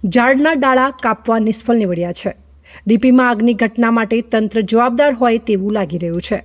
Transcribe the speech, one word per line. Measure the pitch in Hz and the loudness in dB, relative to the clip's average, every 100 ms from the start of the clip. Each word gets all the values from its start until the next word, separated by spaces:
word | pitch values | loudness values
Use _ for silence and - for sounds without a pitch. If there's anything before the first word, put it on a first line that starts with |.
ઝાડના | 202 240 240 269 302 | 0 0 2 2 2
ડાળા | 320 269 262 269 269 | 0 0 2 0 -2
કાપવા | 240 220 - 226 | -4 -4 -2 0
નિષ્ફળ | 214 220 - | 0 -2 -2
નીવડ્યા | 233 202 170 175 | 0 0 -2 -4
છે. | 175 - - - - _ - - | -6 -8 -10 -20 -20 _ -12 0
ડી | 226 | 2
પીમાં | 262 254 247 | 4 4 4
આગની | 226 233 | 2 0
ઘટના | 226 226 226 233 | 2 -2 0 0
માટે | 226 220 226 | 0 0 -2
તંત્ર | 240 220 214 226 | -2 -2 0 -2
જવાબદાર | 196 226 247 240 294 | 0 2 2 2 0
હોય | 240 247 226 | 2 0 0
તેવું | 226 202 196 | -2 -2 -2
લાગી | 214 180 170 | -4 -4 -4
રહ્યું | 170 170 | -4 -6
છે. | - 208 | -4 -6